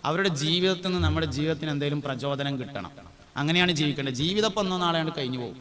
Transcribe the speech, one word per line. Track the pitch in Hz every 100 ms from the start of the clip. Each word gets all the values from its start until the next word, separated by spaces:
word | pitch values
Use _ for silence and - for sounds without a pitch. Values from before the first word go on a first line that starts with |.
അവരുടെ | 135 165 196
ജീവിതത്തിൽ | 147 156 175 185 180 185
നിന്ന് | 180 160
നമ്മുടെ | 156 160
ജീവിതത്തിന് | 131 151 156 156
എന്തെങ്കിലും | 143 143 147
പ്രചോദനം | 139 131 139 139 139 135
കിട്ടണം, | 110 101 90 - - - - -
അങ്ങനെയാണ് | 143 175 180
ജീവിക്കേണ്ടത്. | 156 151 139 139
ജീവിതം | 123 160 208 214
ഇപ്പൊ | 214
ഒന്നോ | 190 180
നാളെയാണ് | 175 165 160 147
കഴിഞ്ഞു | 131 127
പോകും. | 117 85